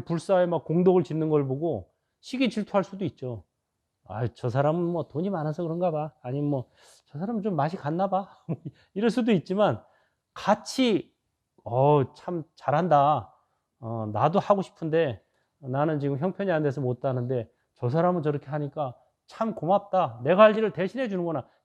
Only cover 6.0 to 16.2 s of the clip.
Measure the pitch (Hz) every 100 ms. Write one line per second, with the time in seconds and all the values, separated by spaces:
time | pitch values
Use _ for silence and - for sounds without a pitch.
6 | 156 - 123 139 147 143 - _ - -
7 | _ 143 196 226 208 160 151 185 143 170
8 | 196 190 190 - - 156 151 - _ 190
9 | 226 254 233 190 - 190 196 110 - _
10 | _ _ _ - - 214 - - 254 175
11 | - _ _ _ _ _ 104 120 143 147
12 | 131 - - 175 - _ - 147 175 143
13 | 143 143 98 _ _ _ _ _ 113 113
14 | 107 104 143 185 - 202 - - 160 165
15 | 151 101 _ _ _ _ 135 135 156 151
16 | 139 139